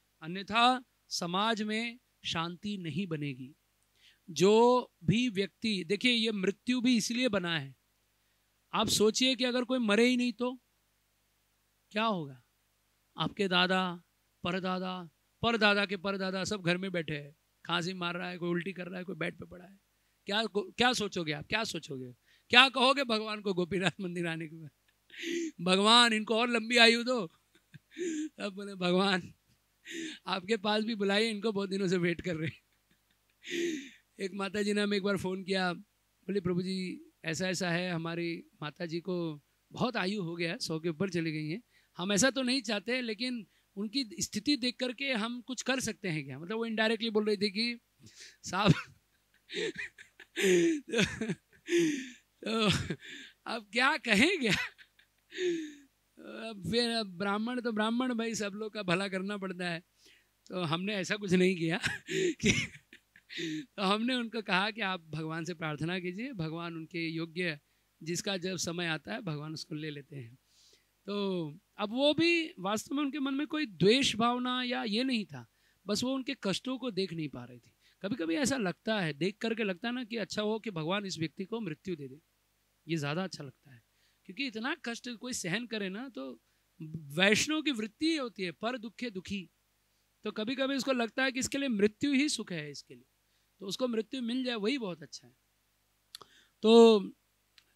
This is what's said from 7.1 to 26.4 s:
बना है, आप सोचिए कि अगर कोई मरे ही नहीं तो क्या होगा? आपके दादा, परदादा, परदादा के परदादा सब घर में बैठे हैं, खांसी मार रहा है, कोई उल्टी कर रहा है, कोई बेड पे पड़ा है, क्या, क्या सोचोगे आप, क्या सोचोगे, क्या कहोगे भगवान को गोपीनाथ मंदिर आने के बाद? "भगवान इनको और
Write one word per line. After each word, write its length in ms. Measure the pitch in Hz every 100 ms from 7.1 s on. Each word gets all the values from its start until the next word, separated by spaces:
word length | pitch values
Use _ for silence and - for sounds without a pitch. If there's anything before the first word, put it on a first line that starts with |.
| 233 254
बना 300 | 202 175 165
है, 160 | 135 131 _ _ _ _ _ _ _ _ _
आप 140 | 180 220
सोचिए 460 | - 214 214 254
कि 100 | 247
अगर 200 | 247 247
कोई 140 | 240 254
मरे 280 | 220 208 240
ही 100 | 247
नहीं 160 | 247
तो 280 | - 247 254 _ _ _ _ _ _ _ _ _ _ _ _ _
क्या 140 | 208
होगा? 380 | 226 190 139 127 _ _ _ _ _ _ _ -
आपके 300 | 160 - 196
दादा, 540 | 180 180 190 185 175 - _ _ _
परदादा, 640 | 180 185 185 185 185 185 170 _ _ _
परदादा 440 | 220 233 208 202 202
के 100 | 196
परदादा 480 | 196 196 190 190
सब 180 | 185 208
घर 140 | 170 180
में 160 | 190
बैठे 220 | 180 151
हैं, 220 | 147 143 - _ _
खांसी 280 | - 170 170
मार 240 | 185 175 175
रहा 140 | 180
है, 80 | 180
कोई 100 | 175
उल्टी 240 | 175 170
कर 160 | 175 175
रहा 100 | 185
है, 60 |
कोई 120 | 180 165
बेड 220 | 175 170
पे 80 | 170
पड़ा 180 | 180
है, 160 | 180 196 _ _ _ _ -
क्या, 180 | 202 220 202
क्या 360 | 190 - 247
सोचोगे 400 | 240 202 185 156
आप, 140 | 151 -
क्या 180 | 214
सोचोगे, 500 | 220 170 - 135 127 123 _ _ -
क्या 180 | 233 269
कहोगे 360 | 262 254 277
भगवान 360 | 254 220 220 214
को 140 | 202
गोपीनाथ 360 | 180 175 175 180 -
मंदिर 260 | 185 175 170
आने 220 | 160 160
के 80 | 160
बाद? 140 | 151 - _ _ _ - 339 339 330 -
"भगवान 520 | 175 185 208 233 240
इनको 240 | 214 208
और 120 | 220